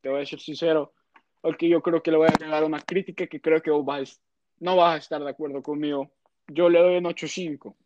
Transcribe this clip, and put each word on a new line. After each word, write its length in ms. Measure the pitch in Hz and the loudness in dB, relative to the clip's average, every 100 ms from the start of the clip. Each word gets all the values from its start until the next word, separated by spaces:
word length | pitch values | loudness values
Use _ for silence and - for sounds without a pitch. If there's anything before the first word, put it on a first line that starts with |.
Te 80 | 135 | -6
voy 120 | 139 | -6
a 40 | 139 | -6
ser 140 | 151 | -12
sincero, 540 | - 143 165 156 139 _ _ _ _ _ | -12 -4 0 0 -2 _ _ _ _ _
porque 280 | 165 156 170 | -6 -2 2
yo 120 | 170 | 2
creo 200 | 175 165 | 2 0
que 80 | 165 | 2
le 60 | 156 | 4
voy 100 | 160 | 4
a 40 | |
agregar 320 | 160 156 151 | 2 -2 -2
una 180 | 156 151 | -2 -4
crítica 440 | - 185 185 170 175 | -4 -4 -4 -8 -10
que 120 | 147 | -4
creo 200 | 160 160 | 0 2
que 100 | 160 | 2
vos 140 | 147 139 | -2 -2
vas, 360 | 139 135 _ _ _ _ _ | -6 -8 _ _ _ _ _
no 160 | 175 185 | 0 4
vas 200 | 170 156 | 4 2
a 20 | |
estar 260 | - 151 | -6 -8
de 60 | 143 | -8
acuerdo 320 | 135 151 139 | -8 -8 -8
conmigo. 480 | 139 147 147 143 139 _ _ _ - | -8 -6 -4 -4 -6 _ _ _ -8
Yo 220 | 147 175 | 2 4
le 100 | 170 | 6
doy 180 | 180 180 | 6 4
un 80 | 175 | -2
ocho 220 | 175 156 | -6 -8
cinco. 480 | - 170 143 104 - | -8 -8 -10 -14 -20